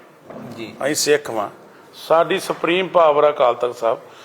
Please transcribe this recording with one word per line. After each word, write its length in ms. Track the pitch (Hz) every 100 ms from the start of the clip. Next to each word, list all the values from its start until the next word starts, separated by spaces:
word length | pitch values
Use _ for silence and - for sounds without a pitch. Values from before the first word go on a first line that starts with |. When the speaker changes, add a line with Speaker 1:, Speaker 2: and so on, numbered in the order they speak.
| - _ - - - -
Speaker 1:
ਜੀ। 180 | 110 110
Speaker 2:
ਅਸੀਂ 120 | 135 151
ਸਿੱਖ 340 | 147 147 -
ਵਾਂ, 200 | 113 98 - - - - - -
ਸਾਡੀ 320 | 160 165 185
ਸੁਪਰੀਮ 480 | - 160 170 175 185
ਪਾਵਰ 360 | 175 160 147
ਆ 60 | 147
ਅਕਾਲ 260 | 147 139 123
ਤਖਤ 200 | 123 120
ਸਾਹਿਬ, 240 | 113 - - -